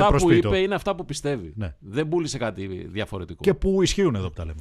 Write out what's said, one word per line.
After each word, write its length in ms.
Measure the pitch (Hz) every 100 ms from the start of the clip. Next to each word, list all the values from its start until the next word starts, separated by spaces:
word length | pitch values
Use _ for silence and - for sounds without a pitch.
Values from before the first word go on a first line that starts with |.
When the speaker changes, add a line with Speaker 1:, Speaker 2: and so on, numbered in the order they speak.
Speaker 1:
αυτά 20 |
που 60 | 202
Speaker 2:
προσποιητό. 380 | 143 175 170 104
Speaker 1:
είπε, 100 | 190
είναι 180 | 196 185
αυτά 200 | 202 180
που 100 | 165
πιστεύει. 480 | 143 143 127 82 104
Speaker 2:
Ναι. 200 | 90 -
Speaker 1:
Δεν 280 | 98 120 156
πούλησε 300 | 175 156 127
κάτι 300 | 113 95 95
διαφορετικό. 760 | 90 85 98 - 95 87 87
Speaker 2:
Και 100 | 196
που 280 | 170 190 190
ισχύουν 340 | 175 - 180 101
εδώ 120 | 92
που 60 | 87
τα 100 | 80
λέμε. 140 | 76